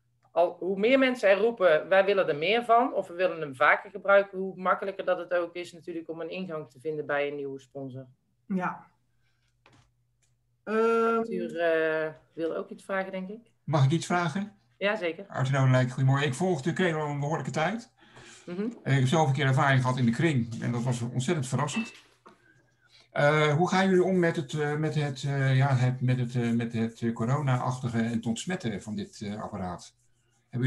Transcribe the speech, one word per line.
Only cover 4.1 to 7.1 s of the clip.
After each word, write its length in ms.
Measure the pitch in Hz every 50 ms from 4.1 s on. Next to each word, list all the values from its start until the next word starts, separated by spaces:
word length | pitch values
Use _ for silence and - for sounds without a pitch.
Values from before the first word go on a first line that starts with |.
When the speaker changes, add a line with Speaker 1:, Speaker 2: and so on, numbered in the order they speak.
| 202 202 196 196 - 185
Speaker 1:
hoe 180 | 190 190 185
makkelijker 500 | 185 185 185 190 185 208 196 190 - 180
dat 120 | 185 180 175
het 160 | 175 170 180
ook 220 | 175 170 170 170
is 180 | 180 175 175 -
natuurlijk 360 | 165 156 175 170 165 165 -
om 120 | 160 160
een 80 | 165 165
ingang 400 | - 185 185 180 160 156 147 -
te 100 | _ 127
vinden 260 | - 160 156 151 147
bij 220 | 147